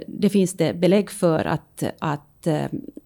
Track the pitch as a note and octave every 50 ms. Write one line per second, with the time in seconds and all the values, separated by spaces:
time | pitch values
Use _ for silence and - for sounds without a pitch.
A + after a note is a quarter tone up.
0 | - - - - G#3 G3+ - G3+ F#3 E3+ - - E3+ C#3+ G#2 E3+ F#3 E3+ F#3+ G#3
1 | F#3+ - - - - E3+ D#3+ D#3+ - - E3 D3 - _ _ - - - - -
2 | - D#3+ D3 D3+ - _ _ _ - F3 D3+ D3 C#3 C3+ - - - - - -
3 | -